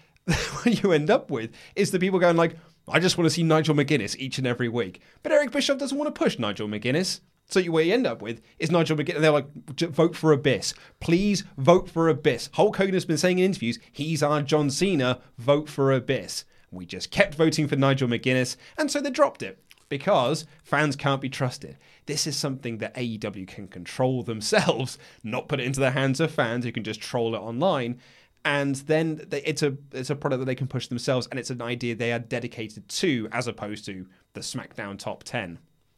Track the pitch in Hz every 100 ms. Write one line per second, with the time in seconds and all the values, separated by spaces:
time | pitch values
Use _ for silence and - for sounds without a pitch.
0 | _ _ - 143 - - 240 202 196 156
1 | 151 233 - 127 113 - - - 196 185
2 | 190 185 175 165 165 - - _ - 160
3 | 180 - 165 170 165 156 156 147 139 147
4 | 101 - 131 - 131 120 120 117 95 -
5 | _ _ 302 302 269 285 - 269 269 277
6 | 302 294 294 - 107 101 107 104 120 151
7 | 185 - _ _ - 190 170 160 165 240
8 | 190 110 104 113 _ - 156 170 156 156
9 | 147 147 156 147 139 - - 131 170 165
10 | 165 165 160 139 143 104 - - - -
11 | - 175 208 196 - - 135 190 190 165
12 | 165 143 151 117 - - 202 - 196 185
13 | - 156 180 180 190 175 117 117 - -
14 | 156 156 147 151 135 156 143 139 190 160
15 | 127 120 - - 120 147 151 - 135 131
16 | 113 123 87 - - _ - 90 87 92
17 | - - 196 147 165 160 143 139 135 135
18 | 123 117 127 127 127 - - - 294 294
19 | 285 247 285 - 95 - _ _ - 139
20 | - 151 123 160 - - - 147 151 135
21 | 143 135 131 - 127 - - - _ _
22 | - 147 160 135 143 131 123 110 107 127
23 | 123 107 107 98 95 - 95 92 85 -
24 | 131 127 117 110 107 208 156 - 131 -
25 | - - 214 233 - 135 127 131 131 131
26 | 135 135 156 156 117 123 120 113 107 107
27 | - 123 113 110 110 120 190 147 120 123
28 | - - _ _ 151 143 139 135 147 156
29 | 165 156 - 143 156 147 151 135 - 131
30 | 127 139 143 127 131 127 131 127 - 120
31 | - 127 117 127 117 123 117 123 120 117
32 | 120 117 - 120 120 117 110 107 - -
33 | 185 123 107 120 117 104 104 107 - 95
34 | 92 _ _ - - 127 - - 101 98
35 | 110 - - 123 90 82 _ _ _